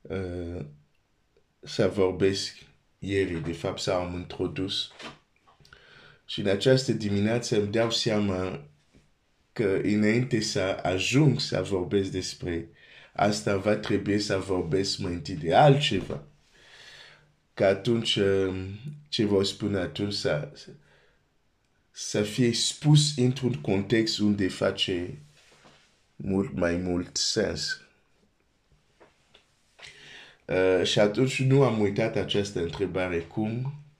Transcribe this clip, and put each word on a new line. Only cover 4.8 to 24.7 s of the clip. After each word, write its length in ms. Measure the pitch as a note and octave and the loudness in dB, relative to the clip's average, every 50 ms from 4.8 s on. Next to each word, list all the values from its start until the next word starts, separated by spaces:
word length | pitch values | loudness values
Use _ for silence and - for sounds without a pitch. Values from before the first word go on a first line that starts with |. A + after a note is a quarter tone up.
| - - - - - - - _ _ _ _ _ _ _ _ _ - - - - - - - - - - - _ _ | -6 -8 -12 -18 -18 -18 -18 _ _ _ _ _ _ _ _ _ -20 -20 -20 -20 -20 -20 -20 -20 -20 -20 -20 _ _
Și 140 | - - - | -12 -8 -2
în 80 | G2+ | 0
această 440 | G2+ G2 G2+ - C3 C3 C3 - - | 0 0 2 4 4 4 4 4 0
dimineață 720 | A2 G#2+ G#2+ G2+ G2+ G2+ G2+ G#2+ A#2 A#2+ A#2+ - A#2+ G#2 | -2 -2 -2 -2 0 0 0 0 0 -2 -2 0 0 0
îmi 100 | G#2 G#2 | 0 0
dau 200 | G#2 A2+ A#2 A2+ | 0 0 0 0
seama 800 | - - - A#2 G#2+ G#2 G2+ G2+ F#2 F#2 F#2 F#2 E2+ - - - _ _ _ _ _ - _ _ _ _ _ _ _ _ _ _ _ | 0 0 0 0 0 0 0 0 -2 -2 -2 -4 -6 -10 -14 -18 _ _ _ _ _ -20 _ _ _ _ _ _ _ _ _ _ _
că 260 | - A2+ F#2+ F#2+ F#2+ - | 0 0 2 2 2 2
înainte 560 | G2 G#2 G#2+ G#2+ G#2 A2 B2 B2+ C3 - A2 | 2 2 4 4 4 4 4 2 2 0 -2
să 400 | G#2+ - - G#2 F#2 F#2+ - - - | 0 -2 -2 -2 0 0 -2 -2 -2
ajung 560 | F2 F#2 F#2 F#2 - A#2+ C3+ D#3 C#3 A#2 - | -2 -2 0 -2 2 4 6 6 6 4 2
să 220 | - - - F#2 | -2 -4 -2 -4
vorbesc 500 | F#2 F#2+ G2 F#2 - - G#2 G2+ G2 F#2+ | -2 -2 -2 -2 -2 0 0 0 0 0
despre 580 | - F#2 F#2 - - - - F2+ E2+ E2 E2 - - _ - - - - - - _ | -4 -6 -6 -6 -10 -8 -6 -6 -6 -6 -8 -10 -18 _ -20 -20 -20 -20 -20 -12 _
asta, 440 | - - G#2 G#2 G#2 - A2 G2+ | 0 2 2 2 0 -2 -2 -2
va 180 | F#2+ F#2+ G#2+ G#2+ | 0 0 0 0
trebui 440 | G#2 - - G#2+ F#2+ - G#2 G2+ G#2 | 0 0 -2 -2 -2 0 0 -2 -2
să 180 | G#2 - G2+ | 0 -2 -2
vorbesc 600 | F#2+ F#2 G2 F#2+ F2+ F2 D#2+ D#2 F#2+ G2 - - | -2 -2 -2 -2 -2 -2 0 -2 -2 0 -2 -4
mai 160 | - G2+ F#2 F2 | -4 -6 -6 -6
întâi 220 | F2 D2+ - F#2+ | -8 -8 -8 -10
de 180 | D#2 E2 D#2+ F2 | -6 -2 2 6
altceva. 720 | A2+ D3 D3 C#3 - - - G#2+ F2+ E2+ - D#2+ D2 - - _ _ _ _ _ - - - - - - - - - - - - _ _ _ _ _ _ _ _ - | 8 8 8 8 6 4 0 -2 -2 -4 -6 -10 -10 -10 -18 _ _ _ _ _ -20 -20 -20 -20 -20 -20 -20 -20 -20 -20 -20 -20 _ _ _ _ _ _ _ _ 2
Că 60 | G#2 | 4
atunci, 500 | F#2+ G2 G2 - B2 A#2 A#2 A2+ - - | 4 4 2 0 0 0 0 0 0 0
um, 640 | A2 G2+ G2 G2 G2 F#2+ F#2+ F#2+ F#2 F#2+ F#2+ G2 G#2 B2+ D3+ - - - _ | 2 2 2 4 2 2 0 -2 -4 -6 -8 -10 -12 -12 -14 -14 -16 -14 _
ce 160 | - - A2 | -2 0 2
vă 180 | G2+ G2+ F#2+ G2 | 4 4 2 2
spun 320 | G2 - - A2 G2+ G2+ | 0 -2 -4 -4 -2 -2
atunci 380 | F#2+ F2 D#2+ - - G2+ G2+ G2+ | -2 -4 -4 -4 -4 -4 -4 -4
să, 380 | - - G2 D#2 D2 D2 - - - - - - - _ _ _ _ _ _ _ _ _ _ _ _ _ _ _ _ _ _ _ _ _ _ | -2 -2 -2 -2 -2 -4 -8 -14 -20 -20 -20 -20 -20 _ _ _ _ _ _ _ _ _ _ _ _ _ _ _ _ _ _ _ _ _ _
să 320 | _ - - - - A2 G#2 | _ -12 -10 -4 -2 -2 -2
fie 300 | G#2+ - - B2+ A#2+ A#2 | -2 0 2 2 2 2
spus 640 | - - - - - - D3 D3+ D3 - - - | 0 -2 -2 -4 0 4 6 6 6 6 4 0
într-un 440 | B2 B2 B2+ B2+ - B2+ A#2+ A#2+ - | 2 0 0 0 0 -2 -2 -2 -2
context 580 | - - G2 G2 G2 G2+ A2+ A#2 A2+ A2 - - | -2 0 0 0 2 2 2 2 2 0 0 0
unde 280 | G#2 G#2 G#2 G2+ G2 | 2 2 2 2 0
face 720 | F2+ - - G#2 G2 | -2 -2 0 0 0